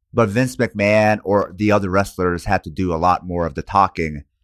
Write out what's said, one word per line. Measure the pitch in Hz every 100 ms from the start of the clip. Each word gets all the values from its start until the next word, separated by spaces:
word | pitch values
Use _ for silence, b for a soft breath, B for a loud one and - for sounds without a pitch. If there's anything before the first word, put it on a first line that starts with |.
| _
but | 120 110
Vince | 104 127 127
McMahon | 117 104 101 107 107 107
or | 92 101 -
the | 90 107
other | 104 95
wrestlers | 95 98 - 90 87
had | - 92
to | -
do | 76 92
a | 82
lot | 87 87 90
more | 87 82
of |
the | 69
talking. | - 98 95 - 80 76 - _